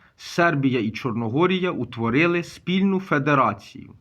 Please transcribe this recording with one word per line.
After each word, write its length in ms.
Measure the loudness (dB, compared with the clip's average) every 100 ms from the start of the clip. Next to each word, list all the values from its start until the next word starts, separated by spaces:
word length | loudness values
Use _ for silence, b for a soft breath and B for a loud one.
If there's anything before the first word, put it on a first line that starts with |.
| b _
Сербія 640 | -8 0 2 2 2 2
і 120 | -2
Чорногорія 800 | -4 -6 -4 -2 2 2 2 -2
утворили 720 | -4 -6 -4 0 2 2 0
спільну 560 | -4 -12 -4 0 2 0
федерацію. 920 | 0 0 2 4 2 0 -12 -20 -20 -20